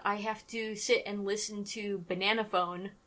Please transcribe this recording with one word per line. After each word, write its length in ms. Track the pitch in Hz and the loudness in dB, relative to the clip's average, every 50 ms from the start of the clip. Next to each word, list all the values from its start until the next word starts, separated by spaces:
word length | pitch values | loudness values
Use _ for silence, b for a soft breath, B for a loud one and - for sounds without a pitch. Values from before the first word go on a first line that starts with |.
| - | 4
I 120 | 202 208 | 0 0
have 280 | 208 202 220 214 214 - - | 2 0 -2 -2 -4 -6 -6
to 260 | 226 226 220 220 214 | -4 -4 -2 -2 -4
sit 300 | - - - 240 - - | -4 2 4 4 4 4
and 180 | - 202 202 196 | 0 -4 -2 0
listen 380 | 196 202 208 208 - 214 208 202 | 0 0 0 -2 -4 -4 -6 -6
to 380 | - - 226 208 202 196 185 170 - | -6 -6 -6 -4 -4 -4 -4 -2 -2
Banana 360 | 185 180 190 202 190 - 220 | -2 2 4 2 4 2 2
Phone 460 | - - 180 180 175 180 180 190 196 - - _ | 2 2 2 2 2 -2 -6 -8 -10 -12 -14 _